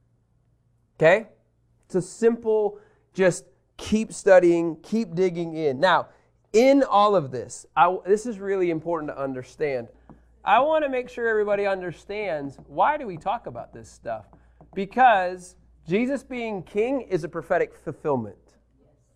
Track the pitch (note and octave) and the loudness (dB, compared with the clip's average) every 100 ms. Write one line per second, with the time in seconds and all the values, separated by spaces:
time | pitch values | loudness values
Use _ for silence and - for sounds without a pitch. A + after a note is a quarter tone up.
0 | _ _ _ _ _ _ _ _ _ - | _ _ _ _ _ _ _ _ _ 0
1 | D#3+ G3 A3+ _ _ _ _ _ _ F#3 | 4 4 2 _ _ _ _ _ _ -6
2 | F3 - A3+ A#3 A3+ G#3+ G#3 G3+ - _ | -6 -2 0 0 0 -2 -2 -6 -16 _
3 | _ - F#3+ E3+ - _ _ - - G#3+ | _ 0 0 0 -6 _ _ -18 -2 -2
4 | A3 - - F#3 F3 E3+ E3+ D#3 - A3 | -2 -2 4 6 6 4 0 -6 -6 -4
5 | G#3+ E3 F#3+ E3+ E3 D#3+ D#3 C3 F#3 D#3+ | -4 -2 -2 -2 -6 -4 -2 2 4 2
6 | - _ _ _ _ G#3 C4 C#4 B3+ G3+ | 0 _ _ _ _ 4 6 6 4 4
7 | G#3 G3 C#3 A#2+ G#2 - - - F3 F#3 | 4 2 -2 -6 -12 -16 -6 2 2 2
8 | F3 G#3 A#3 G3+ G3 F#3+ F3+ D#3+ E3 E3+ | 0 0 0 -10 -6 -2 -2 -2 -4 -6
9 | D3+ C3+ C#3 C3 B2 - D#3 C3 A#2 _ | -6 -8 -8 -8 -12 -8 -4 -4 -8 _
10 | _ - _ _ - G#3+ C#4+ D#4 D4 B3+ | _ -20 _ _ 0 2 2 0 -2 -4
11 | B3 - A#3 A3 G#3 G3+ G3+ G3 F3+ D3+ | -8 -6 -2 0 0 -2 -2 -4 -6 -12
12 | - G3+ G#3 D#3 C#3 C3 - D3 G#3+ D4 | -12 -10 -6 -6 -8 -14 -10 -2 -2 -2
13 | B3+ E3+ F#3 A#3 - A#2 A2 A#2+ A2 - | -6 -10 -8 -8 -8 -14 -16 -18 -20 -16
14 | A#2+ A2 - - _ _ - - G3 A#3 | -12 -12 -12 -20 _ _ -14 -10 -6 4
15 | B3+ G#3 F3+ F#3 F3+ - _ _ - F#3+ | 4 4 0 -6 -14 -20 _ _ -4 -2
16 | B3 C#4 - B3+ A#3 G3+ - G#3 A#3 C4+ | 0 -4 -8 -10 -8 -8 -6 -4 -2 -2
17 | A3+ F#3 D#3+ E3+ D#3 F3 D#3+ - - D3 | -4 -6 -6 -10 -2 -2 -2 -6 -14 -8
18 | D#3+ C3+ G#2+ - _ _ _ _ _ _ | -4 -4 -4 -14 _ _ _ _ _ _
19 | _ | _